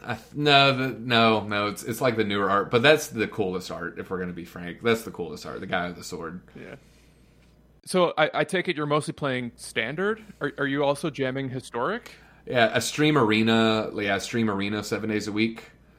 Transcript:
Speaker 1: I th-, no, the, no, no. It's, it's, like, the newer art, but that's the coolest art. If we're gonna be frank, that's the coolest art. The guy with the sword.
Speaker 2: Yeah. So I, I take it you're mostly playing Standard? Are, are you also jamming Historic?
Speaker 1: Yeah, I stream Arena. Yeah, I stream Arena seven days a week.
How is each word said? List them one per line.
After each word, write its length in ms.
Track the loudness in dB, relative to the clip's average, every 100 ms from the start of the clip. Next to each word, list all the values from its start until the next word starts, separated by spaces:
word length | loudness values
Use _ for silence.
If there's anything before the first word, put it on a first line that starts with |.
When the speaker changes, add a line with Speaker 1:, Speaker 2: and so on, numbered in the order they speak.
Speaker 1:
I 120 | -10
th-, 200 | -10 -8
no, 380 | 0 6 8 6 4
the, 120 | -2
no, 560 | -6 2 6 6 4
no. 240 | 0 -2 -2
It's, 160 | -4
it's, 160 | -6 -2
like, 160 | 0 2
the 80 |
newer 260 | 0 2 2
art, 220 | 2 4
but 100 | 4
that's 240 | 6 4 2
the 220 | -4 -4
coolest 420 | -2 -4 -4 -8
art. 300 | -10 -10 -10
If 100 | -8
we're 80 | -6
gonna 140 | -6
be 120 | -10
frank, 380 | -14 -12 -12 -4
that's 200 | 0 0
the 100 | -2
coolest 340 | -10 -10 -10 -12
art. 140 | -12
The 60 | -6
guy 200 | -4 -4
with 100 | -8
the 60 |
sword. 360 | -12 -12 -10 -12 -16 -20
Speaker 2:
Yeah. 180 | -18 -18 _ _ _ _ _ _ _ _ _ _
So 300 | -4 2 2 4
I, 120 | 0
I 100 | 2
take 220 | 0 -2 -2
it 100 | -4
you're 100 | 0
mostly 260 | 0 -2
playing 400 | -6 -4 -4 -6
Standard? 680 | -10 -10 -4 -4 -2 -4 -4 -10 -8
Are, 120 | -6 -4
are 80 | -2
you 160 | 0
also 260 | 0 0 -4
jamming 420 | -4 -4 -4 -6
Historic? 600 | -8 -8 -4 -4 -4 -10 -20 -20 -20 -2
Speaker 1:
Yeah, 220 | 2 4
I 60 | 2
stream 400 | -2 2 4 4
Arena. 720 | 4 4 4 4 4 2 -2
Yeah, 220 | -4 -2
I 40 | -2
stream 300 | -2 -2 0
Arena 360 | 0 -2 -4
seven 260 | -4 -4 -2
days 160 | -2 -2
a 60 |
week. 360 | 0 0 -2 -18 -20 _